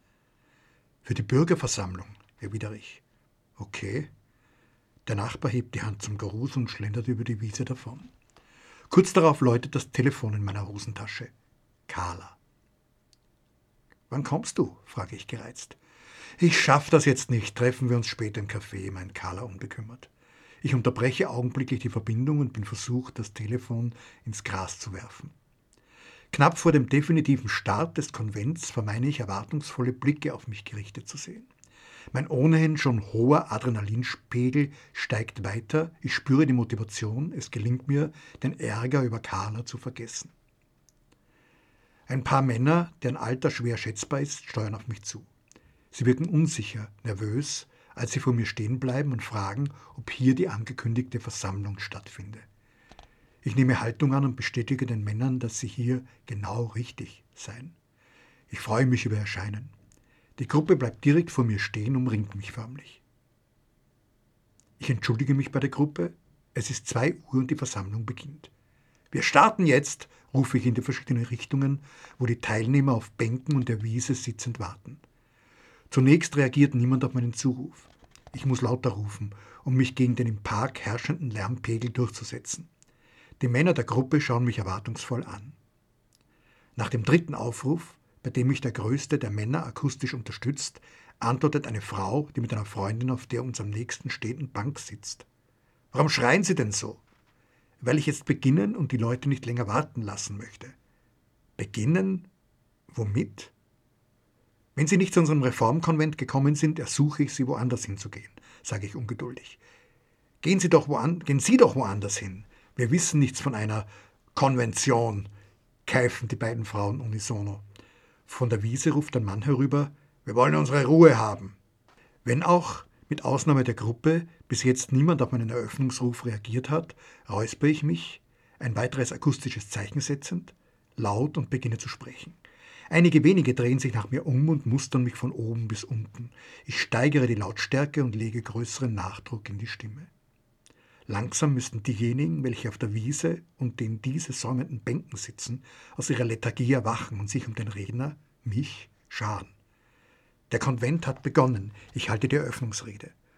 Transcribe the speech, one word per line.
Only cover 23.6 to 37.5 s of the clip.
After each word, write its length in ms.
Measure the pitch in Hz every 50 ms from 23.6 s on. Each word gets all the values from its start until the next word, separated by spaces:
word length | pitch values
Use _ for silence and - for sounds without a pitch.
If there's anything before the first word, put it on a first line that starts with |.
| - - 120 113 120 120 120 - - - - _ _
ins 200 | 113 107 - -
Gras 340 | - 101 98 92 95 - -
zu 140 | - 107 92
werfen. 380 | 95 - - - - - - - _ _ _ _ _ _ _ _ _ _ _ _ - - - - - - _ -
Knapp 260 | - 143 165 165 -
vor 140 | - 170 156
dem 160 | 143 123 -
definitiven 600 | 135 147 147 - 165 160 - 139 139 - - 104
Start 500 | - - - 110 98 107 165 165 - 160
des 140 | - - -
Konvents 580 | - 110 107 101 107 104 135 165 165 - -
vermeine 360 | - 120 107 110 107 117 127
ich, 140 | 147 143 -
erwartungsvolle 720 | 110 95 95 98 107 - - 147 147 - - - 123 123 123
Blicke 400 | - - 139 147 147 - - -
auf 140 | - - -
mich 160 | 101 101 -
gerichtet 440 | - - 104 101 - - - - -
zu 80 | -
sehen. 300 | 143 - - - 220 247 _ _ _ _ _ _ - - - - - - - -
Mein 160 | 131 147 -
ohnehin 480 | 147 123 139 160 160 160 160 156 156
schon 360 | 151 - 139 120 107 104 - -
hoher 380 | 113 117 127 151 160 - -
Adrenalinspiegel 1200 | - - - 127 113 107 101 101 110 120 127 - - - _ _ - 120 123 127 127 147 143 143 143 - - - _
steigt 520 | - - - 117 107 110 - - - 92
weiter, 460 | 95 104 113 110 - - 156 165 165 - _ -
ich 120 | 127 -
spüre 300 | - - - 131 139 156
die 80 | 135 127
Motivation, 800 | 123 113 - 120 104 107 - - - 113 107 110 123 151 175 269
es 180 | 143 - -